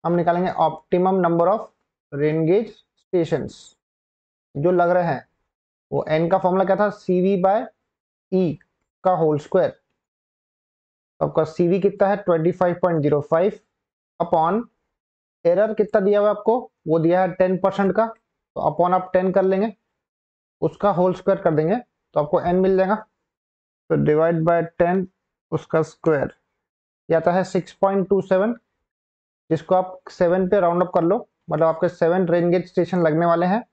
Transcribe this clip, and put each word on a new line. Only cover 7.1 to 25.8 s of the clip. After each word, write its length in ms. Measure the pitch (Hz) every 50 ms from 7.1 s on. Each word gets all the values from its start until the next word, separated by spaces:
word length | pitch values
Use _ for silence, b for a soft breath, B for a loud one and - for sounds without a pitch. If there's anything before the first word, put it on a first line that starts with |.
| 185 180 180 190 202 190 180
by 160 | 190 196 226 262 233 _ _ _ _ _ _ _ _ _ _ _ _
E 280 | - 185 185 165 147 - _ _ _ _ _ _ _ _ -
का 80 | 185 185
होल 220 | 165 165 156 151 143
square। 300 | 147 - - 190 165 131
तो 1600 | - _ _ _ _ _ _ _ _ _ _ _ _ _ _ _ _ _ _ _ _ _ _ _ _ _ _ _ _ _ 160
आपका 160 | 147 - 165 156
सीवी 360 | 156 - - 175 170 180 196
कितना 280 | 175 202 196 - 202
है? 100 | 196 202
twenty 340 | 196 202 - 170 165 160 170
five 240 | 165 - 185 180 175 175
point 200 | - 180 170 160
zero 200 | 143 147 147 147 147 -
five 280 | 160 165 180 214 208 - _ _ _ _ _ _ _ _ _ _ _ _
upon 420 | 170 170 - 165 160 165 185 226 240 - _ _ _ _ _ _ _ _ _ _ _ _ _ _ _
error 300 | 170 175 185 214 214 214
कितना 220 | 214 214 208 - 214
दिया 180 | 190 190 202 208
हुआ 100 | 202 208
है 60 | 202
आपको? 240 | 208 - - 226 254 262 - _ _ _
वो 120 | 151 156 165
दिया 220 | 156 165 175 185
है 100 | 190 180 180
टेन 240 | - 185 185 190 180
परसेंट 360 | 185 196 190 - 202 190 180
का, 100 | 214 226
तो 640 | 226 226 _ _ _ _ _ _ _ _ 160 - 151
upon 240 | 151 - 170 175 180
आप 160 | 185 185 185 -
टेन 180 | 185 180 190
कर 120 | 185 196 185
लेंगे, 300 | 190 190 190 208 226 196 _ _ _ _ _ _ _ _ _ _ _ _ _ _ _ _ _
उसका 300 | - 156 - - - 202
whole 220 | 190 165 180 185 180
square 280 | 185 - 196 196 185
कर 140 | 196 175 160
देंगे, 200 | 147 156 160 202
तो 440 | 247 - _ _ _ _ _ _ 151
आपको 220 | 147 151 - 170
एन 140 | - 175 180
मिल 200 | 185 185 190 190
जाएगा। 180 | 185 185 185 170
तो 1000 | - - _ _ _ _ _ _ _ _ _ _ _ _ _ _ _ _ _ 165 151 143
divide 400 | 147 151 151 160 165 170 165 160
by 160 | 170 170 170 170 165 _ _
ten, 240 | 175 170 180 190 185 - _ _ _ _ _ _ _ _
उसका 300 | - 156 - _ - 160